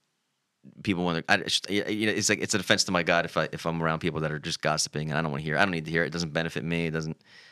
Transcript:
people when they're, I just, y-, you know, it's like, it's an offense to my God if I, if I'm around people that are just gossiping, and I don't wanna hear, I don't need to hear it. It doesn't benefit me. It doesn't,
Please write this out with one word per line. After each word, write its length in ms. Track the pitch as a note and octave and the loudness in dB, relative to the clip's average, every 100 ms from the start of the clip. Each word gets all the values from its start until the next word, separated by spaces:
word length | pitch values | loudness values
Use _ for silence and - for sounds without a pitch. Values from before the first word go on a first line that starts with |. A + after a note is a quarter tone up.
| _ _ _ _ _ _ C2 B1 | _ _ _ _ _ _ -20 -6
people 220 | - F2 F2+ | -2 2 2
when 100 | E2 | 0
they're, 80 | D#2+ | 2
I 80 | G2 | 0
just, 300 | - - - | 2 -2 0
y-, 180 | G2+ - | -2 0
you 180 | G#2+ A2 | 0 0
know, 60 | |
it's 180 | F#2+ G2+ | 2 2
like, 100 | G#2 | 2
it's 120 | F#2+ | 2
an 60 | G#2+ | -2
offense 240 | F#2 G#2 - | 2 2 4
to 60 | |
my 100 | F2+ | 2
God 220 | E2+ E2+ E2 | 4 2 2
if 120 | - | 0
I, 100 | D#2 | -2
if 140 | D#2+ E2+ | -2 -4
I'm 160 | E2 | 0
around 180 | E2 D#2+ | 0 0
people 200 | F2 D#2 | 0 -2
that 100 | D#2 | -2
are 80 | D2+ | -2
just 220 | E2+ D#2 | -4 -2
gossiping, 480 | D#2 D#2 - D2+ D#2 | 0 0 -2 -4 -2
and 80 | D2 | 0
I 40 | |
don't 100 | D#2+ | 0
wanna 120 | C#2 | -2
hear, 140 | D#2 D2+ | -2 2
I 40 | G2 | 2
don't 60 | |
need 140 | F2 D#2 | 2 -2
to 60 | |
hear 120 | E2 | 0
it. 40 | D#2 | 0
It 60 | |
doesn't 180 | E2 E2+ | -2 -2
benefit 300 | D2+ E2 - | -2 -2 -4
me. 220 | D#2+ E2+ E2+ | -2 0 0
It 40 | |
doesn't, 260 | D#2 D#2+ D#2 _ - - | -2 -4 -8 _ -20 -20